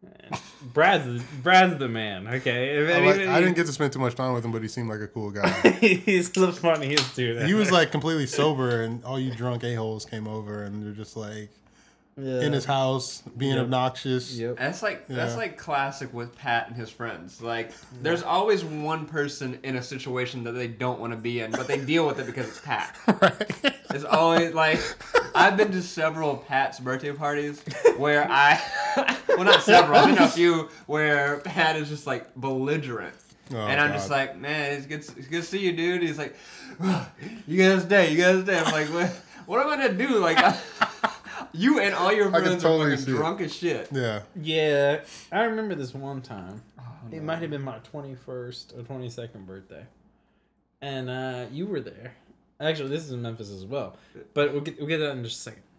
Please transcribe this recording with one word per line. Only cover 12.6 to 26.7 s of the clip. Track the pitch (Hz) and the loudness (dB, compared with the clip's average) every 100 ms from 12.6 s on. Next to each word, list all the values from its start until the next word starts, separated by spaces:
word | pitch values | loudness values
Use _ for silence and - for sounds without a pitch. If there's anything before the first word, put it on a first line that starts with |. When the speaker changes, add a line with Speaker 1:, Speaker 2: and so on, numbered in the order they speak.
| 135 | 0
Speaker 2:
house, | 135 131 131 127 - - 117 | 0 2 0 -4 -12 -16 -4
being | 135 135 | -2 0
Speaker 1:
Yep. | |
Speaker 2:
obnoxious. | 123 127 127 127 139 127 123 123 | 0 0 0 -2 -4 -4 -4 -8
Speaker 1:
Yep. | 117 120 | -8 -4
Speaker 3:
That's | 131 180 | -6 -4
like, | 208 175 - | -6 -6 -10
that's | 127 120 117 | -6 -4 -4
Speaker 2:
Yeah. | |
Speaker 3:
like, | 214 156 | -8 -10
classic | - 143 139 - 131 | -6 -2 -2 -6 -12
with | 120 117 - | -10 -12 -10
Pat | 135 117 117 | -2 -2 -2
and | 123 | -10
his | 110 | -12
friends. | - 117 92 90 - | -10 -10 -10 -14 -14
Like, | 113 117 113 | -8 -6 -6
Speaker 1:
Yeah. | - - 127 | -8 -18 -4
Speaker 3:
there's | 143 170 | 0 0
always | - 175 214 202 165 | 2 2 4 2 2
one | 151 151 160 156 | -6 -4 -4 -4
person | 156 143 139 131 123 | -2 -4 -4 -8 -8
in | 135 131 | -6 -6
a | |
situation | 123 135 131 127 123 127 | -6 -10 -6 -4 -4 -6
that | 117 | -8
they | 120 120 | -6 -6
don't | 110 127 123 | -4 -4 -4
wanna | 117 113 | -6 -6
be | 113 120 | -4 -4
in, | 113 | -4
but | 113 127 | -4 -2
they | 143 | -4
deal | 135 160 156 | 0 2 2
with | 135 | -2
it | 120 | -8
because | 120 117 | -8 -8
it's | - | -10
Pat. | - 113 - - - | -6 -4 -4 -4 0
Speaker 2:
<laughs> | - | 4
Right. | 185 - 214 - 285 - - | 4 2 -6 -2 -2 -4 -8
Speaker 3:
It's | 147 | -8
always, | 151 - 165 165 170 160 | 0 4 6 6 2 2
like, | 156 151 - - - 480 453 - | 2 2 -2 -10 0 0 2 4
I've | 180 196 | 4 6
been | 208 | 0
to | 185 | 0
several | 180 - 160 156 156 135 | -6 -2 -2 0 -2 -4
Pat's | - 135 131 | -2 0 0